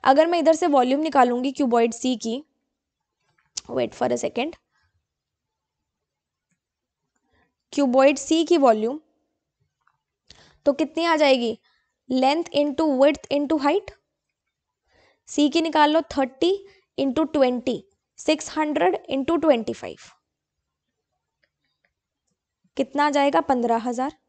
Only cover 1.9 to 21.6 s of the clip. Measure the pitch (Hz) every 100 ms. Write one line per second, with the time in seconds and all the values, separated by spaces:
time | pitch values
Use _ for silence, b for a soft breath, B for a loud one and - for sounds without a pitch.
1.9 | 220 254 233 226 247 - _ _ _ _
2.9 | _ _ _ _ _ _ - - 123 117
3.9 | - 123 120 - - 294 - _ _ _
4.9 | _ _ _ _ _ _ _ _ _ _
5.9 | _ _ _ _ _ _ _ _ _ _
6.9 | _ _ _ _ _ _ _ _ - 277
7.9 | 254 269 277 - 320 320 339 269 220 220
8.9 | 302 _ _ _ _ _ _ _ _ _
9.9 | _ _ _ _ b b b 277 277 302
10.9 | 311 339 311 294 262 233 226 _ _ _
11.9 | _ _ 254 262 311 339 285 294 269 320
12.9 | 262 277 294 - 285 285 311 269 381 -
13.9 | - _ _ _ _ _ _ _ _ _
14.9 | _ _ _ _ - 294 320 330 311 294
15.9 | 311 320 - 262 - 339 392 b b b
16.9 | - 269 254 311 302 254 247 254 202 _
17.9 | _ _ - - 311 - - 302 294 349
18.9 | 339 - 269 262 330 311 247 226 226 90
19.9 | - - _ _ _ _ _ _ _ _
20.9 | _ _ _ _ _ _ _